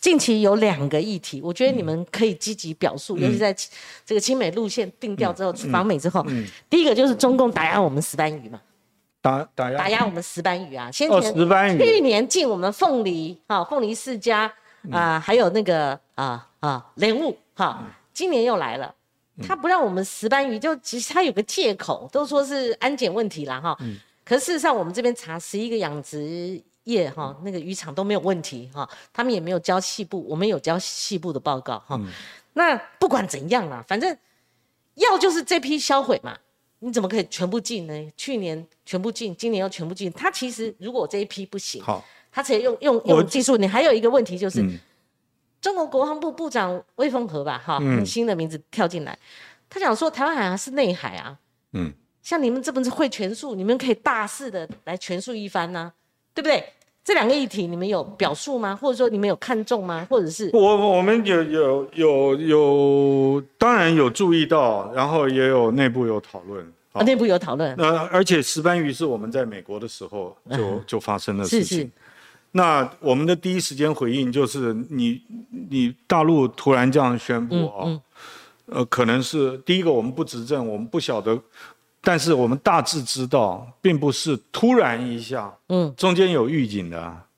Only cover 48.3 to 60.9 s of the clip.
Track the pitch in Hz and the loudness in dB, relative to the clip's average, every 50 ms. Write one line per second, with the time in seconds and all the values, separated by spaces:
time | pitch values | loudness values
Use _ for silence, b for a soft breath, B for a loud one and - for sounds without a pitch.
48.3 | 202 165 165 160 160 151 - _ - - 208 170 175 170 151 131 - - B B | 0 -2 -2 -6 -6 -10 -14 _ -2 0 0 0 0 -4 -8 -10 -12 -16 B B
49.3 | B B B B B B B _ - 381 381 302 220 220 330 320 214 - 269 302 | B B B B B B B _ -8 -2 0 0 0 2 0 -2 -2 0 -2 -2
50.3 | 330 285 214 185 185 196 - - 254 285 277 196 180 170 - 120 90 90 - 107 | 0 0 -2 -2 -2 -4 -6 -6 -2 0 0 0 0 -2 -6 -10 -10 -10 -14 -14
51.3 | 139 - _ _ _ _ _ _ - 101 87 78 71 _ _ _ _ _ _ - | -16 -20 _ _ _ _ _ _ -6 -6 -6 -6 -8 _ _ _ _ _ _ -4
52.3 | 349 330 285 240 240 262 247 311 269 262 254 240 247 - 320 269 - - 208 185 | -2 0 0 0 0 -2 -4 -4 -2 -2 -2 -2 0 0 0 0 0 -4 -6 -6
53.3 | 220 - - 294 233 190 185 208 240 262 262 262 226 - _ 294 262 226 214 208 | -6 -8 -10 -10 -8 -4 0 0 0 0 2 -2 -2 0 _ -2 0 0 -2 -6
54.3 | - - 277 254 202 185 165 156 - - _ - 175 185 - - 185 175 196 - | -8 -10 -12 -10 -8 -8 -10 -10 -14 -16 _ -10 -10 -10 -6 -6 -8 -6 -6 -8
55.3 | 247 220 208 196 - 196 170 170 180 175 165 170 _ _ _ _ _ _ _ _ | -10 -10 -10 -6 -4 -4 -4 -4 -6 -8 -10 -10 _ _ _ _ _ _ _ _
56.3 | _ - 285 311 285 233 - - _ _ _ _ _ _ _ - 403 330 233 220 | _ -4 0 2 2 2 0 -4 _ _ _ _ _ _ _ 0 2 2 4 4
57.3 | 269 294 277 214 - 196 185 170 175 170 180 196 208 180 151 - - - 196 160 | 2 2 0 -4 -4 -6 -6 -4 -4 -4 -4 -2 -2 -4 -4 -6 -4 -2 -2 -2
58.3 | 147 - - 285 277 240 220 196 196 202 247 285 254 226 254 233 214 202 202 208 | -2 -4 -6 -6 -4 -4 -4 -4 -6 -2 -2 -2 0 2 2 0 2 0 0 0
59.3 | 190 - - - 254 220 220 - 247 220 190 180 170 160 170 180 269 240 185 156 | 0 -2 -2 -4 -4 -4 -2 -2 -2 -2 -2 -4 -6 -8 -4 0 2 2 2 0
60.3 | 165 - 214 185 - 233 196 202 208 202 202 208 | -4 -6 -6 2 4 6 6 6 6 6 4 4